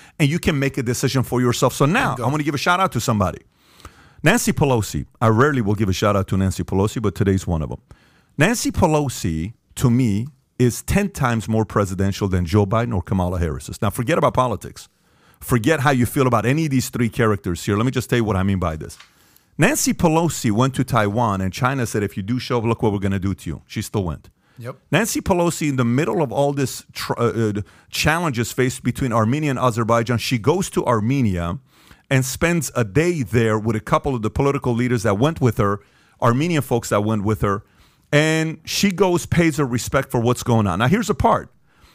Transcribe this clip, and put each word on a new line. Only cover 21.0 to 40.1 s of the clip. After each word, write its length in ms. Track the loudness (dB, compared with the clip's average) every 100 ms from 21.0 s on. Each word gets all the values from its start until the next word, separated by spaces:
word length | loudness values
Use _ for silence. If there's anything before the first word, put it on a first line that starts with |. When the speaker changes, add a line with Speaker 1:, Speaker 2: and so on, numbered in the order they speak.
| 0 0 0 0
Speaker 1:
and 100 | -4
China 340 | -2 -2 -2 -2
said, 180 | -2
"If 120 | -2 -4
you 80 |
do 160 | -4 -4
show 180 | -2 -2
up, 40 |
look 180 | -2 0
what 120 | 0
we're 60 | 0
gonna 200 | -2 -2
do 140 | -2 -4
to 140 | -6
you." 120 | -12 -10
She 140 | -10
still 240 | -6 -4 -4
went. 240 | -6 -14 _ _ -18
Speaker 2:
Yep. 200 | -16 -16 -2
Speaker 1:
Nancy 280 | 0 0 -2
Pelosi, 480 | 0 2 2 0 -2
in 80 | 0
the 80 |
middle 380 | 2 2 0 0
of 100 | -2
all 220 | 0 0
this 320 | 0 -2 -4 -14
tr-, 260 | -10 -6 -2
uh, 320 | 0 0 -2 -2
uh, 40 | -8 -14 _
challenges 600 | -2 0 2 0 -2 -2
faced 280 | 0 -2 -2
between 300 | -6 -2 0
Armenia 380 | 2 2 0 -2
and 100 | 0
Azerbaijan, 600 | 0 0 2 2 2 -2
she 180 | -2 -2
goes 320 | 0 0 0
to 160 | -2 0
Armenia 760 | 0 0 0 0 0 -4 -6 _ _ -20 -14 -2
and 140 | 0
spends 480 | 0 0 0 0 -2 -4
a 100 | -2
day 360 | 0 2 0
there 380 | 0 2 2 0
with 160 | 0 -4
a 60 |
couple 340 | 0 -2 0 -2
of 60 |
the 80 | -2
political 440 | 0 0 0 -2
leaders 300 | -2 0 0
that 160 | 0 0
went 220 | 0 2
with 160 | 0 2
her, 240 | 0 -2 _ _ _ -2
Armenian 400 | 0 2 2 0
folks 260 | 0 -2 0
that 140 | -2
went 200 | 0 -2
with 180 | -2 -2
her, 220 | 0 -2 -6 _ _ _ -2
and 480 | 2 2 2 -2 -6
she 280 | -8 -2 0
goes, 340 | 2 2 2 0
pays 320 | 2 2 2
her 80 | -2
respect 440 | -2 -2 -4
for 120 | -2